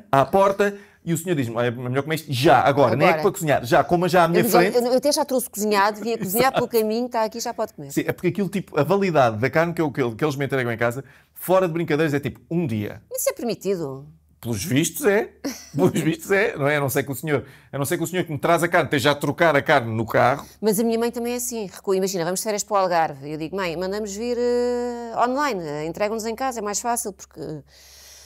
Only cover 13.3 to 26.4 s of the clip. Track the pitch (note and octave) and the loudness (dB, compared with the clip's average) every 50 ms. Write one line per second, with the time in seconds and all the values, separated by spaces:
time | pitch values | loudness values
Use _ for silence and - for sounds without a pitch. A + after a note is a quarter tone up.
13.3 | - - E4 A#3 F#3+ - - F#3 G3+ E3+ D#3+ C3+ C3 C3+ C#3+ D#3 - _ _ _ | -4 -2 -4 -4 -4 -4 -2 -4 -2 -2 -4 -8 -8 -12 -14 -20 -20 _ _ _
14.3 | _ _ - A#2 A#2 G2 E2 F3 B2 C#3 E3 - - - D4 G#3+ G3 A3 - - | _ _ -6 -6 -6 -4 -4 0 0 0 0 0 -4 0 2 2 2 2 0 -2
15.3 | - _ - C#4+ - - - - - - F#3 F#3 G3+ F3+ D3 D#3 E3 - - - | -10 _ -10 -10 -10 -10 -16 -8 0 2 2 2 2 2 0 0 -2 -2 -2 0
16.3 | G3 F#3+ G#3+ - - - C3+ C#3+ D3+ D3 C#3+ C3 - C#3+ C3 C#3+ C3+ - - D#3 | 2 2 2 0 -2 0 0 2 2 2 0 0 0 0 -2 -2 -8 -8 -2 -2
17.3 | D3 B2 - - - - _ _ - C3+ C#3+ C#3 F3 E3 E3 D#3+ F3 F#3 E3+ E3 | -2 -2 -2 -6 -18 -20 _ _ -6 -6 -2 -2 -2 -2 -2 -2 -2 -4 -2 -2
18.3 | D3+ C3+ - D#3+ E3+ E3 E3 E3+ F3 F3 D3 - D#3 C#3 - D3 C#3+ C#3+ - C#3+ | -6 -2 2 2 2 2 2 2 2 2 2 2 0 2 2 2 2 2 0 -4
19.3 | C3 - E3+ E3 D3 C#3 C3+ - D#3 C3+ A#2 A2+ A2 A2+ A2+ - - B2+ A#2+ A#2+ | 2 4 4 4 4 4 4 4 4 4 4 0 -2 -4 -2 0 2 4 4 4
20.3 | C#3 C#3+ - - - _ G3+ G#3+ G3+ G3+ A#3 A#3 A3+ A3+ A#3 A#3+ A#3 A#3+ A#3 A#3+ | 2 0 -6 -16 -12 _ 0 0 0 2 0 0 0 0 -2 -2 -4 -4 -6 -6
21.3 | B3 B3 A#3+ - A#3+ A3+ G#3 F3 - - - G3+ F#3+ F#3+ F#3+ F#3+ G3 F3+ D#3+ F3 | -6 -6 -6 -6 -6 -8 -8 -10 -12 -8 -4 -2 0 0 0 -2 -2 -2 -2 -2
22.3 | F#3 F#3 - A3 G#3 G3+ G3 - G#3+ G3 F#3+ F3+ F3 E3+ D#3+ D3+ D3 C3+ C#3 D3 | -2 -4 -4 -4 -4 -4 -4 0 0 2 2 2 2 2 0 0 -4 -10 -10 -10
23.3 | D#3 D3+ D#3+ D3+ F3+ G3+ F#3+ F3 D#3 E3+ F#3 F#3+ G3 G#3+ A3 G3+ G3 G3+ A#3 A#3+ | -8 -8 -8 -6 -6 -4 -4 -4 -4 -4 -4 -4 -4 -6 -6 -8 -8 -8 -6 -4
24.3 | A#3+ A#3 A#3+ A#3+ A#3+ A#3+ B3 B3 B3 A#3+ A#3+ A#3+ A#3+ A#3 A#3+ A#3 A3+ - A3+ B3 | -2 -2 0 0 0 0 0 -2 -2 -4 -4 -6 -8 -8 -10 -6 -2 -2 0 0
25.3 | B3+ C#4 D4+ C#4+ A3 F#3 E3 D3+ C#3+ D3+ D3+ E3 E3 - G#3 G#3 A3+ A3+ G#3+ A3+ | 0 0 0 -2 -2 -4 -6 -6 -6 -6 -6 -6 -4 -4 -4 -2 -2 -6 -6 -6
26.3 | A3 A3 | -6 -4